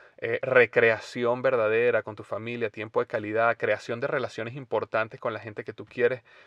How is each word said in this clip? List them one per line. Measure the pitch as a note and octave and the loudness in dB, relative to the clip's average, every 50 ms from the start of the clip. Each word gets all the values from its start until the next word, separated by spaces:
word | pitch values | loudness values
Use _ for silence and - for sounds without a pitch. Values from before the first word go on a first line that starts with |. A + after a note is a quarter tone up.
| - - _ | -20 -20 _
eh, | - - A2+ A#2 - | -8 -6 -4 -4 -2
recreación | - C3 C3 B2+ A#2+ - - B2 A#2 A2+ A2 G#2+ - - - B2 A#2+ A#2 B2 B2+ B2 | 0 4 6 6 6 6 6 4 6 6 4 2 -2 -8 -6 -2 0 0 0 2 0
verdadera | C3+ B2+ A#2 G#2+ G#2+ A2 A#2 A#2+ B2 A2+ A2 | 2 2 2 2 2 2 2 2 2 2 0
con | - A2+ G#2+ | -2 -4 -10
tu | A2 G#2+ | -12 -10
familia, | - G2+ G2+ A2 A#2 A#2+ A#2+ A#2 G#2 | -10 -8 -8 -8 -8 -6 -4 -4 -6
tiempo | - A2 G#2+ A2 - A#2+ | -6 -6 -8 -2 -2 -2
de | A#2+ | -2
calidad, | - - A2 G#2 G#2+ G#2+ A2+ A2+ A#2 A2+ | 0 -2 -4 -4 -2 0 2 2 2 2
creación | - B2+ A2 G#2 - - - A#2 A#2 | 0 0 0 0 -2 -2 -8 -6 -4
de | C3 | -4
relaciones | C#3+ D#3+ C3+ A#2 - - - A2+ A2+ B2+ | -4 -2 -4 -4 -6 -8 -8 -10 -8 -10
importantes | C#3+ C3 - A#2 G#2+ G#2+ - - A2 A2 A2 - - | -12 -8 -4 -4 -4 -2 -2 -2 -2 -2 -4 -6 -8
con | - A#2+ | -6 -6
la | A2 G#2 | -6 -6
gente | A#2 A2+ G#2 - - | -10 -12 -12 -12 -12
que | - A2+ | -12 -12
tú | - A2 | -14 -14
quieres, | - - B2+ A#2 A#2+ B2+ A2+ - _ - - - | -10 -4 2 2 2 2 0 -12 _ -20 -20 -20